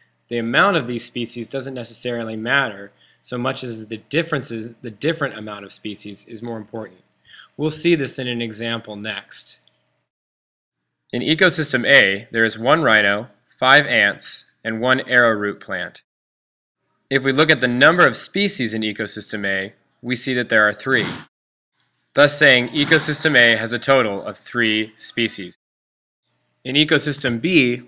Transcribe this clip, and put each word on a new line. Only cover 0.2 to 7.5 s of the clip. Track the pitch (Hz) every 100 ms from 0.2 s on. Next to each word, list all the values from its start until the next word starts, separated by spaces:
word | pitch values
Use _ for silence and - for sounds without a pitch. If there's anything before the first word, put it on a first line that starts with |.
| _
The | 117
amount | 113 139 190 175
of | 120
these | 120
species | - 123 113 120 110
doesn't | 135 131
necessarily | 127 117 113 127 120 113 110
matter | 113 139 131 98 101 _ _ _
so | - 123
much | 127 123
as | 127 110 107
the | 110
differences, | - 151 165 143 117 113 113 117
the | 120
different | 104 147 160 139 113
amount | 107 104 98
of |
species | - 107 101 104 98 -
is | 107
more | 117 113
important. | 104 117 107 - _ _ _ - -